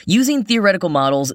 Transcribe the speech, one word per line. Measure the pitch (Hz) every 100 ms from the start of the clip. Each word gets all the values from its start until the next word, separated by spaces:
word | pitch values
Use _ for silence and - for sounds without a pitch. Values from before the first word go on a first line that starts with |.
| -
"Using | 208 262 285
theoretical | 208 233 202 185 175
models, | 147 135 139 135